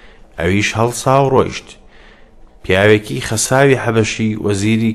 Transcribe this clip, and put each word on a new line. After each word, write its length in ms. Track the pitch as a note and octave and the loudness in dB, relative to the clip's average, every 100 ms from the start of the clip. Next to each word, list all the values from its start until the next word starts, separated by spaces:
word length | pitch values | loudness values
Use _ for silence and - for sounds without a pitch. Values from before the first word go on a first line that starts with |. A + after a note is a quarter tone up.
| - - - - | -20 -20 -16 -6
ئەویش 320 | E2+ G2 G#2+ - | -2 -2 -2 -2
هەڵسا 360 | A#2 A#2+ C3+ C3+ | -4 -2 0 2
و 80 | C#3 | 2
ڕۆیشت. 340 | B2+ - - - - - - - - - - - - | 2 0 -4 -16 -20 -20 -20 -20 -20 -20 -20 -20 -10
پیاوێکی 640 | - F#2 G#2 G#2+ G#2+ C3 - | -2 2 4 4 0 -8 -6
خەساوی 520 | G#2+ - C3 C#3 B2+ | -4 0 2 2 2
حەبەشی، 480 | A#2 A2+ G#2+ - A2 G#2+ | 0 0 -2 -2 -4 -2
وەزیری 480 | G2+ G2 G#2+ A2+ A2+ | -4 -2 0 0 0